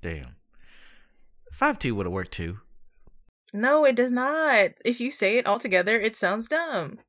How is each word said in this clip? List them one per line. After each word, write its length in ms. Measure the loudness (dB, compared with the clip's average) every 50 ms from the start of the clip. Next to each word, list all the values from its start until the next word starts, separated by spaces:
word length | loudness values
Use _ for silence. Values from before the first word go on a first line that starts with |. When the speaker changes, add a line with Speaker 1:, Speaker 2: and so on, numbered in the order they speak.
| -8
Speaker 1:
Damn. 340 | -8 -8 -8 -10 -14 -18 -20 _ _ _ -20 -20 -20 -20 -20 -20 -20 -20 -20 -20 _ _ _ -20 -20 _ -20 -20 -20 -4
Five 260 | 0 0 0 0 0
two 160 | -2 -4 -2
would 120 | -2 -2
have 60 | -4 -4
worked 200 | -4 -6 -6 -8
too. 260 | -8 -8 -8 -8 -10 -14 -20 -20 -20 -20 -20 _ _ -20 -20 -20 -20 -20 _ _ _ _ _ -8
Speaker 2:
No, 320 | -2 0 2 4 6 6
it 100 | 4 4
does 160 | 4 2 0
not. 600 | 2 0 0 -2 -2 0 0 2 4 4 4 2 0 _ -4
If 140 | -4 -4 -2
you 140 | -4 -6 -4
say 240 | 0 0 2 2 2
it 80 | 2
all 140 | 0 -2 -2
together, 400 | 0 2 2 2 4 4 2 2
it 160 | 0 -2 -4
sounds 320 | -2 -2 -2 -2 -2 -4 -2
dumb. 500 | -2 -2 -2 -2 -4 -6 -6 -6 -10 -16 -20